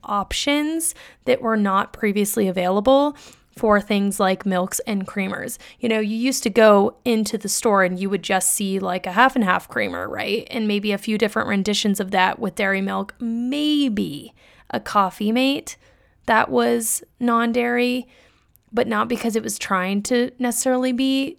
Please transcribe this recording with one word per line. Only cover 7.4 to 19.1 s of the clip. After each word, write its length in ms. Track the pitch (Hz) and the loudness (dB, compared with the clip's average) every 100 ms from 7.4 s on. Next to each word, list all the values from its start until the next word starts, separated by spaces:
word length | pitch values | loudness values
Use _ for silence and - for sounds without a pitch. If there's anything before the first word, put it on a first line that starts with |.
| 202 | -4
store 360 | - 233 202 | -2 2 4
and 160 | 185 180 | 2 0
you 100 | 196 | -2
would 120 | 196 | -2
just 300 | - 190 - | -2 0 0
see, 280 | - 196 190 | -2 -2 -2
like, 260 | 190 185 185 | -4 -4 -2
a 60 | |
half 240 | 185 262 262 | 4 4 4
and 80 | |
half 240 | 196 180 - | 2 0 -2
creamer, 400 | - 101 - - | -4 -4 -4 -6
right? 380 | - 214 214 - | -6 -4 -4 -4
And 160 | 233 214 | -4 -2
maybe 240 | 208 208 | -2 -2
a 80 | 202 | -2
few 200 | 226 214 | -2 0
different 300 | 214 214 214 | 0 0 -2
renditions 520 | 202 190 202 214 196 | 0 0 0 0 0
of 100 | 190 | 0
that 280 | 196 185 - | 2 2 0
with 160 | 202 - | -4 -2
dairy 240 | 196 190 | -2 -2
milk, 340 | 196 196 196 - | -2 -4 -6 -8
maybe 1120 | 233 233 247 285 302 294 277 208 175 143 - _ _ - - | -6 -4 -4 -2 0 2 2 0 -4 -6 -14 _ _ -20 -10
a 100 | 220 | -8
Coffee 500 | - 208 190 - 208 | -2 0 0 0 0
Mate 460 | 240 269 285 - - _ _ _ _ - | 2 2 0 -6 -16 _ _ _ _ 0
that 220 | 226 - | 2 2
was 560 | 247 240 233 226 - - - | 2 2 0 -2 -6 -8 -4
non-dairy, 880 | 240 233 233 240 240 240 247 247 247 _ _ _ _ _ _ | 0 2 2 0 0 0 0 -2 -6 _ _ _ _ _ _
but 160 | 220 233 | -2 0
not 200 | 214 | 0
because 280 | 226 | 0